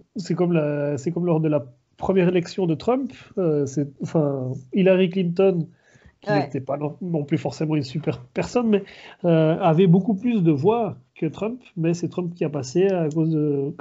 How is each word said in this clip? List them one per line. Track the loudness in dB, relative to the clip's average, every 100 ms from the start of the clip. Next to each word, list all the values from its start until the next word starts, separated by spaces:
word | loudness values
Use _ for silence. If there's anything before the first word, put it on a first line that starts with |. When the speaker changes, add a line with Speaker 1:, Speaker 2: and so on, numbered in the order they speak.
| -14 -12
Speaker 1:
c'est | -4
comme | 0 2
la, | 2 0 -2 -4 -4
c'est | -4
comme | -4 0
lors | 0
de | 2
la | 0 -2 _ _ _
première | 0 2 4
élection | 2 -2 -4 -2
de |
Trump, | -2 0 -2 -4 -10 -10 -2
euh, | 0 0 0
c'est, | -2 -6 -6
enfin, | -2 0 0 -2 -6 -8 -4
Hillary | 2 4 4 2
Clinton, | 0 -2 2 2 2 -4 _ _ _ -20 _
qui | -2
Speaker 2:
Ouais. | -2
Speaker 1:
n'était | -2 -6
pas | -6 -6
non, | -6 -6
non | -4 -4
plus | -2 -2
forcément | -2 -4 -2 -2
une |
super | -2 -6 -6 -8 -10
personne, | -8 -4 -2 2
mais, | 0 -2 -16 -20 -4 2
euh, | 4 4 4
avait | 2 4 6
beaucoup | 6 4
plus | -2 0 2
de | 2
voix | 2 2 2 -2 -6 _
que | -6 -6
Trump, | -4 -8 -8 -12 -4
mais | -2
c'est | 0 -4
Trump | -4 -6
qui | -4
a | -4
passé | -4 -2 0 2
à | 2 0
cause | 0 0
de, | 2 0 0 -2 -4